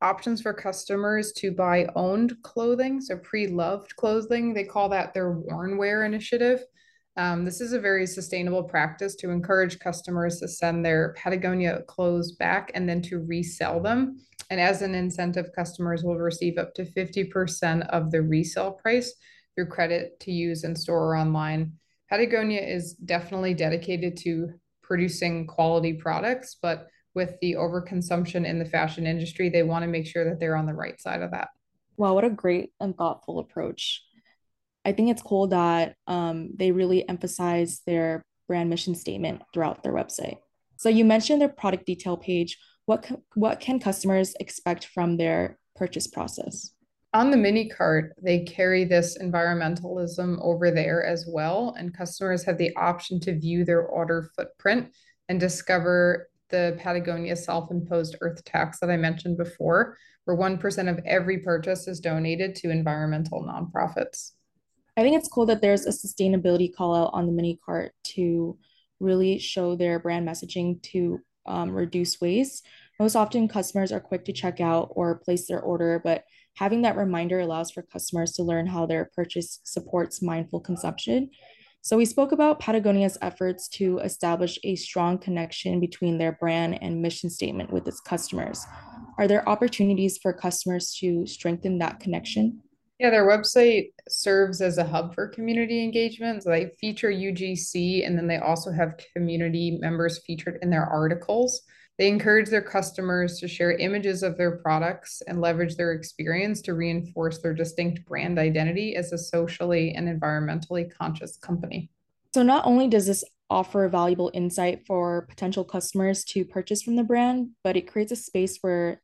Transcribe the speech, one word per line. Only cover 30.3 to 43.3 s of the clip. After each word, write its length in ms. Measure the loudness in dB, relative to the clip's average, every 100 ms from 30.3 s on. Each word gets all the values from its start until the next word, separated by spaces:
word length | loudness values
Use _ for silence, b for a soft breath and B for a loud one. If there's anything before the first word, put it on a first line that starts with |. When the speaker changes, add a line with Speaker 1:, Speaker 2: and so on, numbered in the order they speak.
| -2
Speaker 1:
they're 160 | -2
on 120 | 0 -2
the 80 |
right 260 | -4 -8 -10
side 220 | -8 -6
of 80 | -6
that. 180 | -6 -8 _ _ _ _ -2
Speaker 2:
Wow, 160 | 2
what 140 | 4 2
a 20 |
great 440 | 2 0 0 -2 -6
and 160 | -6
thoughtful 440 | -2 -2 -4 -6 -8
approach. 640 | -8 -6 -6 -6 -6 -6 _ b b b _ _ _ _
I 80 | -4
think 180 | 2 2
it's 120 | 0
cool 240 | 0 0 2
that, 500 | 4 4 4 0 -4 -6
um, 440 | -2 -2 -4 -6
they 180 | -2 2
really 360 | 2 4 2 0
emphasize 720 | -4 -6 -4 0 0 0 -4 -2
their 360 | 0 0 -2 -8 _ -4
brand 220 | -2 0
mission 260 | -2 -2
statement 460 | -4 -6 -6 -6 -6 -8
throughout 280 | -2 -2 -2
their 120 | -4
website. 420 | -4 -4 -6 -8 -10 _ _ _ -2
So 140 | 4
you 160 | 6 8
mentioned 340 | 6 4 4
their 80 | 2
product 380 | 0 -2 -2 -4
detail 320 | -6 -4 -4
page. 400 | -2 -2 -2 -6 b b
What 200 | -2 -2
ca-, 120 | -2 -12 -6